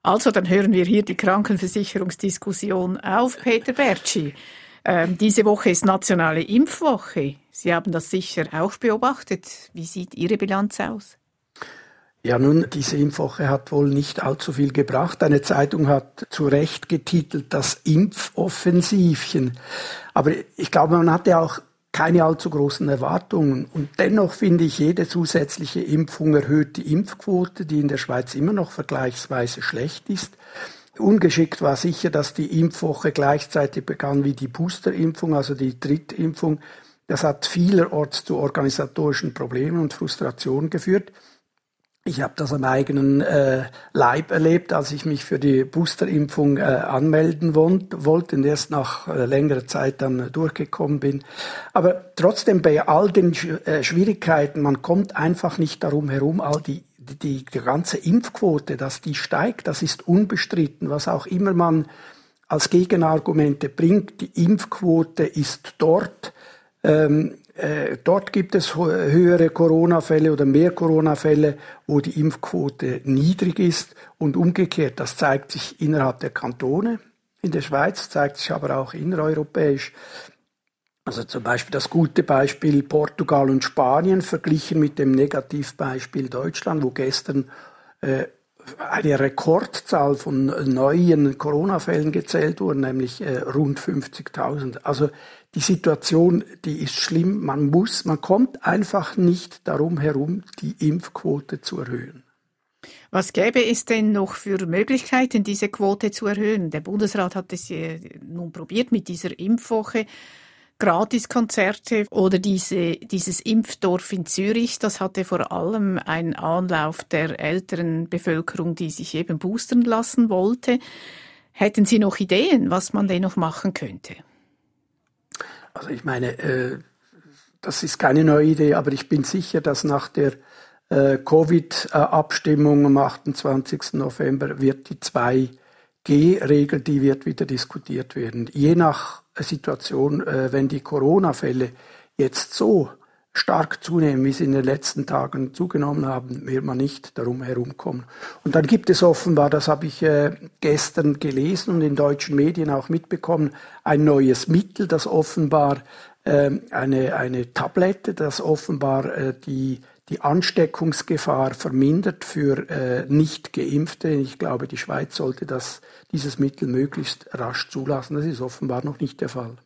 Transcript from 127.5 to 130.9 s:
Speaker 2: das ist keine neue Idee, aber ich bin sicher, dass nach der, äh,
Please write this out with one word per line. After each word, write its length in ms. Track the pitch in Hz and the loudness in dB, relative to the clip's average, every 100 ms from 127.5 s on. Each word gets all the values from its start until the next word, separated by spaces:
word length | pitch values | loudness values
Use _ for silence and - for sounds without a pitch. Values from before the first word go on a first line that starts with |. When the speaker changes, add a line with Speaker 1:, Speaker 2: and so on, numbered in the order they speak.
| _ | _
Speaker 2:
das 220 | - - | -8 -6
ist 140 | 156 - | -6 0
keine 260 | 139 147 | 4 4
neue 240 | 160 151 156 | 6 6 4
Idee, 260 | 151 147 | 4 4
aber 200 | 147 147 | 2 0
ich 160 | 139 - | -4 -2
bin 160 | 147 135 | -2 0
sicher, 340 | 190 - 165 | -4 -4 -2
dass 240 | 151 139 | -2 -2
nach 240 | 151 139 - | -2 -2 -4
der, 260 | - 143 123 _ - - _ | -2 -2 -2 _ -20 -20 _
äh, 300 | _ | _